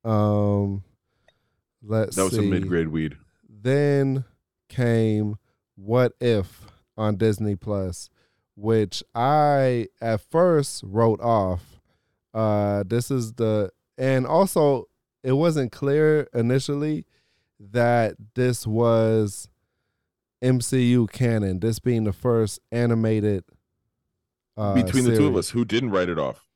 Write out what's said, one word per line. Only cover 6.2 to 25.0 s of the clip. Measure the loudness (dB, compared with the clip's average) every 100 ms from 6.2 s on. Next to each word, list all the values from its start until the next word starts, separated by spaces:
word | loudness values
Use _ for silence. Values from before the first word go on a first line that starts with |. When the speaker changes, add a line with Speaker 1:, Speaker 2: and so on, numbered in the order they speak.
| 0 0 -2 -12 -20 _ _
Speaker 1:
on | -4 -2
Disney | 0 0 0 -4
Plus, | -4 -4 -4 -6 -8 -16 _ _ _ _
which | -8 0 2 0 -4 -10
I | -4 0 2 2 2 2 0 -4 _
at | -4 -4
first | _ 2 4 2 0 -8
wrote | -6 2 2 2
off. | 0 0 0 -2 -8 -20 _ _ _ _ _
Uh, | -2 0 0 0 -2
this | -2 -4 -2
is | -4 -4
the, | -2 0 0 -2 _ _ -4
and | 0 0 2
also | 2 2 2 2 2 -4 _ _ _
it | -2
wasn't | 0 2 0 -4
clear | -4 0 2 4 2 0
initially | -2 0 0 -2 -4 -4 -6 -10 _ _ _ _ _
that | -6 0 2 2 0 -4 -12
this | -2 0 0 -2
was | 0 2 4 4 2 0 -6 -18 _ _ _ _ _ _ _ _ _
M | 0 0
C | 0 0 2
U | 2 0
canon, | -2 -2 0 -2 -2
this | -4 -2
being | -2 0
the | -2
first | -2 0 0 0 -4 _
animated, | -2 0 0 0 0 0 -2 -6 _ _ _ _ _ _ _ _ _ _ -6
uh, | 0
Speaker 2:
Between | 2 2 2